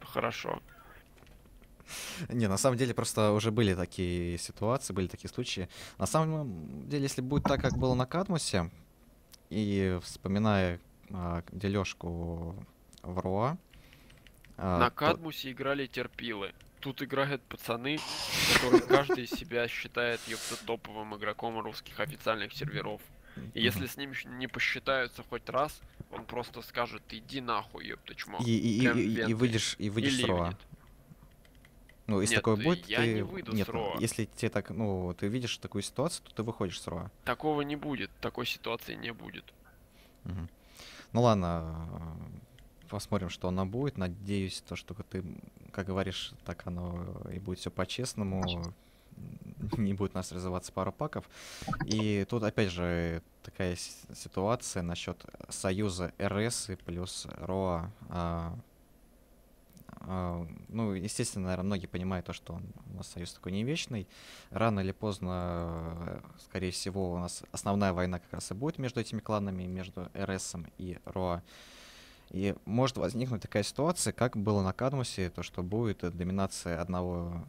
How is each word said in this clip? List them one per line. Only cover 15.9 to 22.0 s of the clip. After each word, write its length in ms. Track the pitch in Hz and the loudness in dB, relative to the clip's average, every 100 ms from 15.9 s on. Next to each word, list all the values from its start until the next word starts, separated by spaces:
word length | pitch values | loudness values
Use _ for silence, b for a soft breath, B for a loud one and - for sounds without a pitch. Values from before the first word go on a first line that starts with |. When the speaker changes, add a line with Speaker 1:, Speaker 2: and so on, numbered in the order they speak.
| - 120 - 120 107 98 - - - | -4 -4 -6 -6 -4 -6 -8 -20 -10
Speaker 1:
Тут 220 | 139 131 | -8 -6
играют 400 | 131 135 139 139 - | -2 2 2 0 -6
пацаны, 560 | - - 117 127 143 - - - - | -8 -2 -2 0 -2 -2 -4 -2 2
которые 380 | - - - 349 | 6 6 10 8
каждый 420 | - 359 143 - | 10 6 6 2
из 80 | 120 | 0
себя 340 | - - 120 120 | -4 -2 0 2
считает, 580 | - 117 - 120 117 - | 0 -4 2 2 2 -2
ёпта, 280 | 113 - 120 | -4 -4 -4
топовым 600 | 110 117 - 107 107 104 | -4 -4 -4 -8 -8 -4
игроком 420 | 104 104 117 113 | -4 -2 -2 -2
русских 400 | 110 107 - - | -4 -6 -8 -4